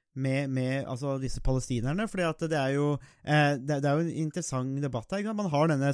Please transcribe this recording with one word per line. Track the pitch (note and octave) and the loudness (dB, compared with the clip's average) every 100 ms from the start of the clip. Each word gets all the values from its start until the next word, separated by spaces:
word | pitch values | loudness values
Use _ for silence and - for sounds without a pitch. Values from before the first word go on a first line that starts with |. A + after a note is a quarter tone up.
| _ C3 | _ -4
med, | C3+ C3+ C#3 | -2 0 0
med, | C3 B2+ C3+ C3 | 0 0 -2 -4
altså, | B2+ C#3 C3+ | -6 -4 -2
disse | C3 - | -2 0
palestinerne? | - C3 - A#2+ A#2+ E3 A3 | 2 0 0 -2 0 -2 -2
Fordi | F#3+ | -2
at | E3+ D#3 D#3+ | -2 -2 -2
det | D#3 | 0
er | C3+ C#3 | 0 2
jo, | D3 C#3+ - _ - | 2 0 -6 _ 0
eh, | D3+ D3 C#3+ | 4 4 2
det, | C3+ D3 | -2 0
det | C#3+ | 2
er | D3 | 2
jo | E3+ | 0
en | C#3+ | -2
interessant | D#3 C#3 C3 C3 B2+ C3+ | -4 -4 -4 -4 -2 -4
debatt | C#3+ A#2+ - | -4 -4 -6
her, | G3 | -6
ikke | G#3 | -4
sant? | G#3+ | -2
Man | G3+ | 0
har | C#3+ D#3+ | 4 4
denne | D3 C#3 | 4 2